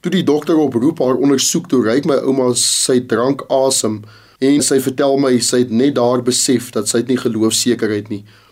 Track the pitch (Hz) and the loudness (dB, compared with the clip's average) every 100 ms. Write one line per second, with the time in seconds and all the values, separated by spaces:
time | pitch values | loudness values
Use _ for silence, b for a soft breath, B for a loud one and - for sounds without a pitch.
0 | 180 185 139 147 165 160 147 113 139 160 | -4 -2 0 0 0 0 2 0 0 0
1 | 127 127 139 135 - 170 - 127 107 131 | -2 2 2 2 0 -2 0 0 2 0
2 | 156 135 135 131 127 120 - - - 127 | 0 0 0 0 0 0 -2 -2 0 0
3 | 123 110 127 139 - 135 135 131 113 107 | 0 0 0 -2 -2 0 2 0 -2 -6
4 | 107 B B B 135 143 - 139 131 131 | -12 B B B 2 2 2 0 -2 0
5 | 143 139 135 127 - 123 123 110 143 143 | 0 2 2 2 2 0 0 2 2 2
6 | 123 127 123 127 - 120 - 113 104 117 | 2 2 0 -2 0 0 -2 -6 -2 -2
7 | 120 123 123 110 110 - 123 113 107 104 | 0 -2 -2 0 0 0 0 0 -2 -4
8 | 107 101 - b b | -6 -12 -12 b b